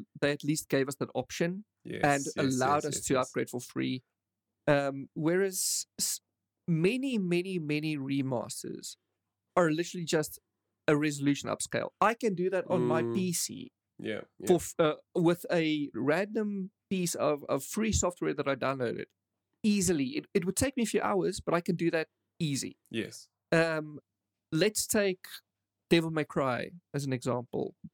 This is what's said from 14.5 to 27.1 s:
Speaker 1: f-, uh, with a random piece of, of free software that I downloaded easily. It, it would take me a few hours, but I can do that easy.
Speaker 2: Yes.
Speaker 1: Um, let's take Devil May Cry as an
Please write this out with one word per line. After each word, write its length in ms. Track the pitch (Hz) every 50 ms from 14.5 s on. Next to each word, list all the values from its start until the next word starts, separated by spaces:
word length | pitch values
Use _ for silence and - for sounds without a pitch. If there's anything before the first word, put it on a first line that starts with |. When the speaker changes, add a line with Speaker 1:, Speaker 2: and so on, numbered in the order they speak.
| 180
Speaker 1:
f-, 180 | 160 - - - -
uh, 160 | 165 151 151 - - _ -
with 320 | 185 165 165 175 - - -
a 380 | 170 170 160 156 156 151 143 135 -
random 760 | 107 123 139 151 175 208 208 214 226 214 208 202 196 185 190 - _ _ _
piece 240 | 196 185 175 170 -
of, 300 | - 117 147 151 143 - -
of 160 | 135 139 -
free 280 | - - 214 220 220
software 420 | 202 - - 180 175 - 160 160 151
that 140 | 143 143 143
I 80 | 139
downloaded 500 | 113 - 131 135 131 123 113 120 - - - _ _ _ _ _ _ _ _ _ _ -
easily. 540 | 220 208 202 175 175 180 147 135 127 143 160
It, 80 | - - -
it 120 | 208 170
would 100 | 185 190
take 200 | - 269 269 -
me 80 | 254 226
a 40 | 214
few 140 | - -
hours, 380 | - - 208 190 165 175 196 -
but 140 | - - 160
I 80 | 175
can 140 | 175 - 175
do 160 | 165 175 165
that 160 | 165 160 156 - _ _ _ _ _ -
easy. 380 | 170 147 139 120 101 - - - _ _
Speaker 2:
Yes. 380 | - 113 98 - - - - - _ _ _ _ 170
Speaker 1:
Um, 460 | 165 165 165 160 156 156 151 151 135 - _ _ _ _ _ _ _ _ _ 160
let's 340 | 160 175 220 214 - - -
take 380 | - 220 202 196 185 - - - - - - _ _ _ _ _ _ _ _ -
Devil 200 | 175 170 160 165
May 140 | 160 156 147
Cry 480 | - - 170 139 131 120 120 127 - - 175 - _ -
as 100 | 143 143
an 80 | 135